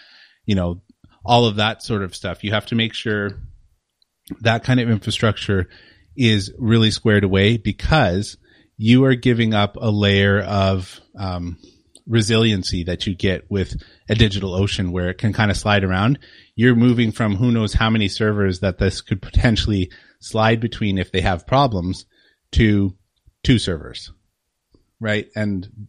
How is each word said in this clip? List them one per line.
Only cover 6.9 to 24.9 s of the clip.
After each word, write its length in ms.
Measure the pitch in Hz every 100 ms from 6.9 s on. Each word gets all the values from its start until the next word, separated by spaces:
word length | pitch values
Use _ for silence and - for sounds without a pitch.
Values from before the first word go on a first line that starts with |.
squared 340 | - 113 104
away 320 | 98 95 101 117
because 800 | 107 - - 160 107 92 104 - _ _ _ -
you 280 | 110 127
are 100 | 135
giving 400 | 123 127 117 113
up 220 | 107 101 -
a 100 | 110
layer 500 | 104 101 98 101 101
of, 600 | 95 101 95 95 90 - _ -
um, 400 | 98 90 87 85 - _ _ _ -
resiliency 800 | 113 104 110 113 101 - 92
that 220 | 85 87 -
you 80 |
get 340 | 90 98 90 -
with 320 | 101 90 - - _ -
a 60 |
DigitalOcean 760 | 107 113 98 95 90 101 - 92
where 200 | 90 90
it 80 | 92
can 140 | 110
kinda 220 | 95 107
slide 300 | 92 107 104
around. 340 | 95 92 107 143 - - _ -
You're 180 | 120
moving 380 | 117 123 117 113
from 240 | - 107 98
who 160 | 123
knows 200 | 117 104
how 160 | - 113
many 200 | 110 98
servers 520 | - 107 104 98 90
that 180 | 98 -
this 220 | 98 -
could 220 | - 107
potentially 680 | - - 127 107 - 101 90 - _ _
slide 420 | - 110 110 113
between 380 | 113 - 107 95
if 140 | 90
they 80 | 95
have 260 | 87 87 -
problems 600 | 131 139 101 87 95 - _ _ _ -
to 440 | - 110 104 98 - _ _ _ _
two 140 | - 120
servers, 520 | - 82 64 60 - - _ _ _ _ _ _ _